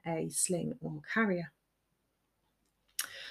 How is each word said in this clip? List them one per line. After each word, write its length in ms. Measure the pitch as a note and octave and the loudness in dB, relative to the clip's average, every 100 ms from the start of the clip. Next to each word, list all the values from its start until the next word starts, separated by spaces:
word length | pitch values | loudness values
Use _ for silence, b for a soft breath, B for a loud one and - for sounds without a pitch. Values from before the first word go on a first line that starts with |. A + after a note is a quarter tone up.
| E3 | -2
a 240 | E3 D#3+ | 0 0
sling 460 | - - F3+ D#3 D3+ | 0 2 2 0 -4
or 200 | D#3+ D3+ - | -6 -6 -2
carrier. 400 | A3+ G#3+ F3 D#3+ _ _ _ _ _ _ _ _ _ _ _ _ _ _ - B B B | 2 4 4 -2 _ _ _ _ _ _ _ _ _ _ _ _ _ _ -6 B B B